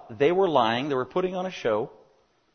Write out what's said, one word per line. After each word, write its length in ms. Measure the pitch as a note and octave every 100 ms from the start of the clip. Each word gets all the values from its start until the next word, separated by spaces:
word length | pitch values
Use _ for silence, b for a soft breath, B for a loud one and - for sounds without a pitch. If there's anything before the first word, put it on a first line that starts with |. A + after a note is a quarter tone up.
| -
They 220 | G#2+ C#3+
were 160 | F3+ F#3+
lying. 400 | C#3 A2+ A#2 D3
They 60 |
were 100 | C3
putting 320 | B2 F3+ F#3 F#3
on 80 |
a 60 | F#3
show. 400 | - A#2+ G#2+ C#3 - _ _ _ _ _